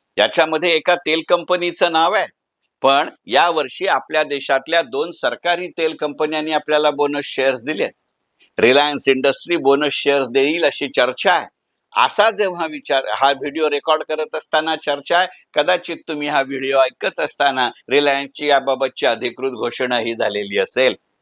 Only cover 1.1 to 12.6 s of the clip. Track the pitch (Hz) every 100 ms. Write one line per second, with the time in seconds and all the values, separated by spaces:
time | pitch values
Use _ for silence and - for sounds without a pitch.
1.1 | 160 160 175 165 180 175 156 175 160 170
2.1 | 202 143 _ _ _ _ _ 131 139 -
3.1 | - - 127 170 160 131 - 185 143 -
4.1 | 156 151 143 - 135 160 165 135 131 170
5.1 | - 131 117 175 175 180 160 160 151 151
6.1 | 143 156 156 156 151 151 151 151 143 143
7.1 | 143 139 - 135 135 120 160 131 - _
8.1 | _ _ _ _ - 113 135 147 143 -
9.1 | 131 139 131 160 170 135 139 147 - 143
10.1 | 139 123 131 143 170 151 - 139 139 127
11.1 | 123 196 170 107 _ _ _ _ - 127
12.1 | - 214 185 196 175